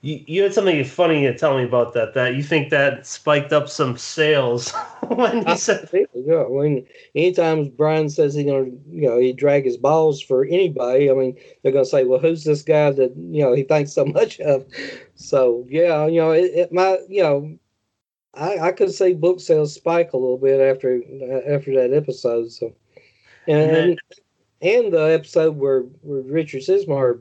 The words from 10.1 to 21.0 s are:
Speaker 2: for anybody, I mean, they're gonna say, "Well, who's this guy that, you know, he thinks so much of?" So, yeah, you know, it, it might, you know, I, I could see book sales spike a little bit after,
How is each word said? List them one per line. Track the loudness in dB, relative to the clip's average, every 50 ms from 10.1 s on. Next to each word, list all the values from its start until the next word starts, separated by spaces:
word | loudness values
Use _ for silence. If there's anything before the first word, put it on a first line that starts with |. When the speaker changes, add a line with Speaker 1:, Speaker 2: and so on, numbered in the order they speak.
| 0 -2 -4
Speaker 2:
for | _ 0 0 0
anybody, | 2 2 0 0 0 -2 -4 -4 0 2 2 4 4
I | 2
mean, | 2 0 -2 -4 -10 -18 -20 -20 _ _
they're | 0 2
gonna | 2 0
say, | 2 2 0 2
"Well, | 2 2 2
who's | 2 0 -2 -2 -2
this | -2 -2 -2 0
guy | 0 2 4 4 2 2
that, | 2 0 0 -2
you | -8 -14 -8 -2 0 2
know, | 2 2
he | 0 2
thinks | 2 0 0 0 0 -2
so | -2 -2
much | 0 2 0 0 0 -2 -6
of?" | -2 0 0 0 -2 -8 -16 -14 -14 -14 -14 -18 -20 _ _
So, | _ -8 -2 0 2 2 2 0 -2 -6 -6
yeah, | 0 0 2 2 2 2 0
you | 2 2 2
know, | 2 2
it, | 2 2 2 2 0
it | -2 -2 0 0
might, | 0 2 2 0 -2 -4 -4
you | -2 0 2
know, | 2 0 -2 -2 -8 -16 -20 _ _ _ _ _ _ _ _ _ _ _ _ _ _ _
I, | -8 -6 -6 -4 -2
I | -2 -2 0
could | 0 -2 -2 0
see | 0 2 2 2
book | 2 2 0 0 0
sales | 0 2 2 2 2 -2 -6
spike | -6 _ -2 0 0 0 -2 -2
a |
little | -4 -2 -2 -2 0
bit | 2 2 2 4 4
after, | 2 2 0 0 -2 -2 -2